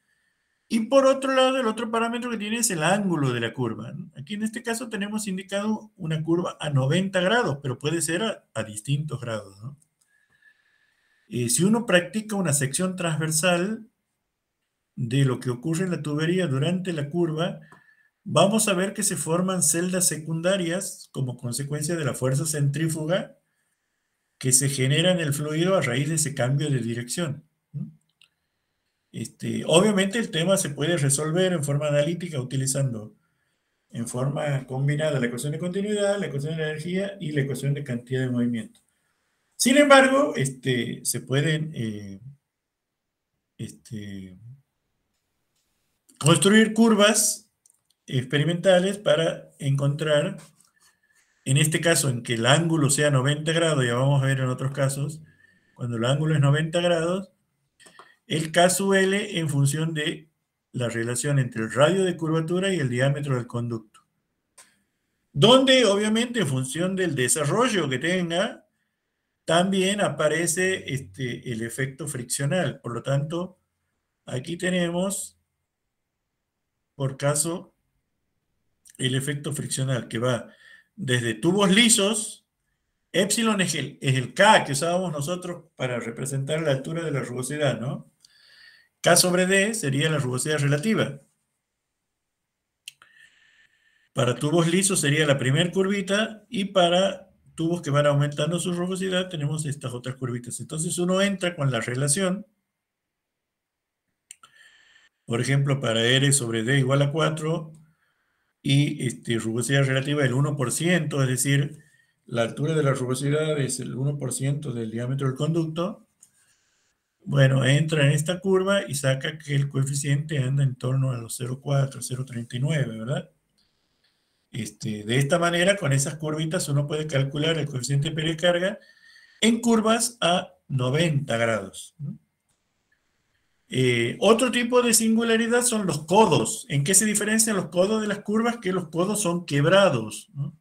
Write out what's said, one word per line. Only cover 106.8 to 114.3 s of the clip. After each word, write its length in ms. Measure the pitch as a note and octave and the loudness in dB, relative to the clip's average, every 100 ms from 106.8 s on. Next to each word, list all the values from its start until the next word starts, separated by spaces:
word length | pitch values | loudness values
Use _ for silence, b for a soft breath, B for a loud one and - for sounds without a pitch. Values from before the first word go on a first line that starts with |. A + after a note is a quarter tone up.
| B2+ C#3 | 2 2
a 80 | C#3+ | 0
cuatro 600 | D#3+ D#3 D#3 D#3 E3+ - - b b b b b b b b | 0 -2 -2 -4 -4 -6 -18 b b b b b b b b
y, 420 | C#3+ C#3 D3 D3 C3+ | 2 2 2 0 -4
este, 320 | G#2+ - A2+ | -6 -4 -2
rugosidad 480 | A2 A2+ A#2+ C#3 C3+ | -2 -4 0 2 2
relativa 380 | C3+ C3+ D3 | 0 0 0
del 100 | B2+ | 2
uno 240 | B2 D3 C#3 | 2 0 0
por 140 | B2 | -4
ciento, 500 | - E3 F3 D3 D3 | -2 0 0 0 0
es 80 | C3 | 0
decir, 540 | B2 C#3 C#3+ C#3+ B B B B B - | 0 2 2 0 B B B B B -8
la 160 | A#2 | -2
altura 320 | A2+ - D3+ | -2 -2 -2
de 100 | D#3 | 0
la 100 | C#3 | 2
rugosidad 640 | B2 B2 B2+ C#3+ D3+ D#3 D3+ | 0 -2 -2 0 0 0 -2
es 200 | B2+ - | -2 -4
el 160 | B2+ B2+ | -6 -4
uno 220 | C#3+ C#3+ | -4 -4
por 160 | C3 | -4